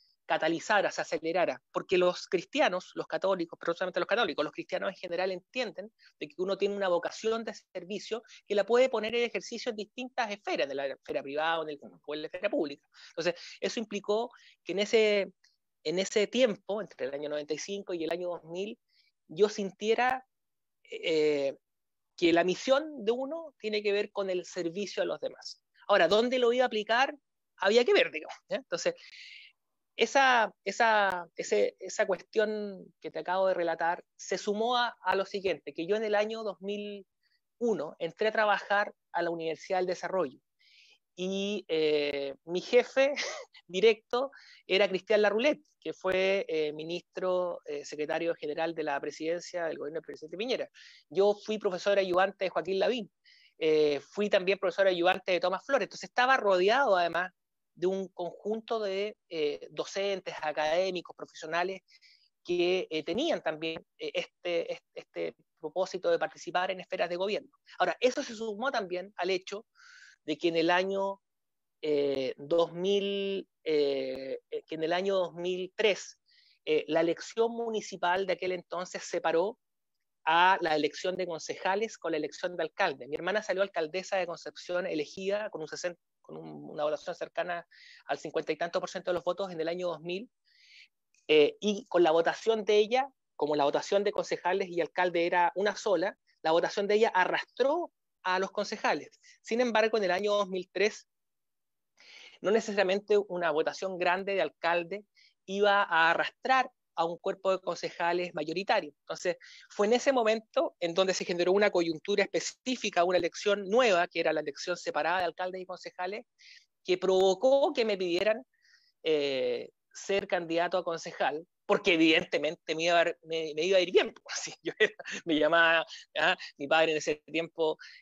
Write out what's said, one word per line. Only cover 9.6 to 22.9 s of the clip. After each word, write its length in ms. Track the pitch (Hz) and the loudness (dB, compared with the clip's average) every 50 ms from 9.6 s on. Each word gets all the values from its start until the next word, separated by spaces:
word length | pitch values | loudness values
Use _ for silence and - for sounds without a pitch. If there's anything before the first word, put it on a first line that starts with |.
| - 247 | -6 -6
en 60 | 220 | -6
distintas 520 | 208 202 - - 254 254 247 - - 233 208 | -6 -8 -12 -10 -12 -12 -8 -6 -6 -4 -4
esferas, 400 | 202 202 - 381 349 170 147 139 | -6 -8 -6 -4 -2 -2 -2 -2
de 60 | 135 | -2
la 100 | 139 139 | -4 -4
esfera 380 | 139 123 - _ - 151 139 131 | -6 -6 -8 _ -6 -6 -6 -6
privada 380 | 139 139 147 156 165 165 165 | -4 -4 -2 0 0 0 0
o 20 | 156 | -2
en 60 | 156 | -6
el, 100 | 147 147 123 104 - - _ | -8 -12 -14 -20 -20 -18 _
o 80 | - 151 | -10 -10
en 80 | 156 | -8
la 60 | 151 | -8
esfera 200 | 156 - 180 - | -10 -8 -4 -4
pública. 380 | 202 - 262 165 143 143 - _ _ _ - - - | -2 0 0 -2 -2 -4 -10 _ _ _ -20 -20 -14
Entonces, 240 | - 170 156 180 170 - - - - - | -6 -4 -2 -2 -2 -4 -8 -18 -12 -6
eso 200 | - 190 - 247 | -6 -4 -4 -4
implicó 500 | 220 - 208 202 - - 208 220 240 254 - - - - - _ _ | -6 -6 -6 -6 -2 -2 -2 0 -2 -4 -10 -18 -20 -20 -20 _ _
que 100 | - 180 | -6 -2
en 60 | 196 | -2
ese, 540 | 208 208 - 220 220 214 208 202 185 185 - _ _ _ _ _ _ _ _ _ - | 0 2 4 4 6 6 4 2 0 -2 -8 _ _ _ _ _ _ _ _ _ -6
en 140 | 151 165 | -4 -2
ese 300 | 185 196 - - 220 202 | -2 -2 0 2 0 0
tiempo, 520 | 196 - 247 262 220 185 - _ - 196 220 | 2 2 2 2 2 2 -2 _ -6 -6 -6
entre 280 | 185 156 - - 127 | -6 -8 -8 -8 -6
el 80 | 135 139 | -6 -6
año 120 | 143 147 | -6 -6
noventa 280 | 143 151 151 147 151 156 | -6 -6 -6 -4 -6 -6
y 20 | |
cinco 380 | 143 - - 202 202 196 - 180 | -6 -6 -8 -8 -8 -6 -6 -6
y 80 | 170 165 | -4 -4
el 80 | 160 | -4
año 180 | 170 180 180 175 | -4 -4 -6 -8
dos 140 | 175 156 - | -8 -10 -10
mil, 340 | 160 170 185 202 220 233 - _ _ _ _ _ _ _ _ _ | -10 -8 -8 -8 -8 -10 -14 _ _ _ _ _ _ _ _ _
yo 220 | - 156 160 214 208 | -6 0 2 2 2
sintiera, 800 | - - 196 185 - - 208 214 226 233 247 254 262 262 - _ _ _ _ _ _ _ _ _ _ _ _ - | 2 -2 -6 -6 -6 -4 0 0 2 2 2 0 0 -2 -6 _ _ _ _ _ _ _ _ _ _ _ _ -16
eh, 640 | - - - 175 160 156 151 151 147 143 139 135 135 - _ _ _ _ _ _ _ _ _ _ _ | -12 -6 -2 0 2 2 4 4 2 2 0 -2 -4 -6 _ _ _ _ _ _ _ _ _ _ _
que 180 | - 170 165 170 | 0 2 4 6
la 100 | 170 170 | 4 4
misión 600 | 180 180 - - 262 269 285 320 311 | 2 0 0 2 2 2 2 2 -2